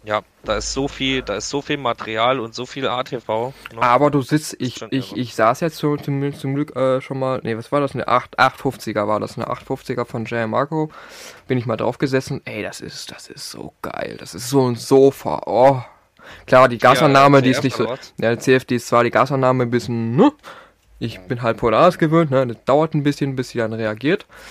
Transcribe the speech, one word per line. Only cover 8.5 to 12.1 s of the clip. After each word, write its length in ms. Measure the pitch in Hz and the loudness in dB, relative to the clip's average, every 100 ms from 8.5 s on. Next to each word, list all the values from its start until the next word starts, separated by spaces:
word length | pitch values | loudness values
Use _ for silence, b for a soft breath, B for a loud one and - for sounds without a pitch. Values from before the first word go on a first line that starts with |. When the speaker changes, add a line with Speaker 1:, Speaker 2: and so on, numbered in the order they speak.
| - | 2
Speaker 2:
fünfziger 500 | 135 - 113 107 104 | -6 -6 -6 -4 -2
war 120 | 107 | -2
das, 160 | 107 123 | -4 -8
eine 120 | 123 | -8
acht 180 | 123 - | -8 -8
fünfziger 400 | 135 - 123 120 | -10 -6 -8 -6
von 180 | 120 | -8
J 160 | 113 117 | -6 -4
M 100 | 110 | -2
Marco, 400 | 110 147 160 156 B B B B B - | -2 -2 -2 -6 B B B B B -4
bin 100 | 127 | -4
ich 80 | 117 | -2
mal 100 | 110 | -4
drauf 220 | 113 - | -4 -2
gesessen, 420 | 139 | -2